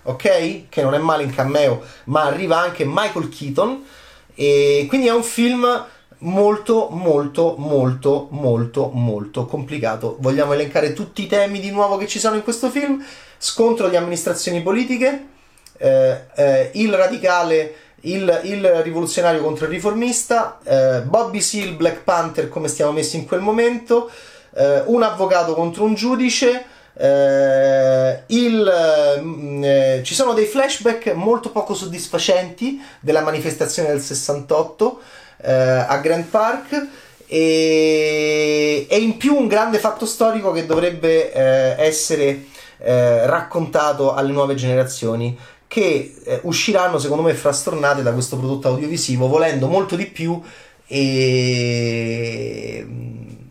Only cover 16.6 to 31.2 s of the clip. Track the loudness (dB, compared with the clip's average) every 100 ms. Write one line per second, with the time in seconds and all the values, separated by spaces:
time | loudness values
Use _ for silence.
16.6 | 0 0 0 2 2 2 0 2 2 2
17.6 | 0 -8 -20 _ -6 -2 0 0 -2 0
18.6 | 2 2 0 -4 -4 0 2 2 -2 -4
19.6 | -4 -2 -2 -2 -2 -4 0 0 0 -8
20.6 | 0 2 4 2 2 0 0 -2 -4 -4
21.6 | -6 0 -2 0 0 0 0 -4 -6 -6
22.6 | -6 -2 0 0 -4 -6 -4 -2 0 2
23.6 | 0 0 0 0 0 -12 -20 -20 _ 0
24.6 | 2 2 2 2 2 0 2 2 2 0
25.6 | -2 0 0 0 0 0 0 2 2 0
26.6 | -6 -20 _ -2 2 4 4 4 4 4
27.6 | 4 4 4 4 2 -2 -2 0 2 2
28.6 | 2 4 4 4 2 0 -4 -8 -8 -2
29.6 | 2 4 4 0 -2 0 0 2 0 0
30.6 | -2 0 -2 -2 -4 -2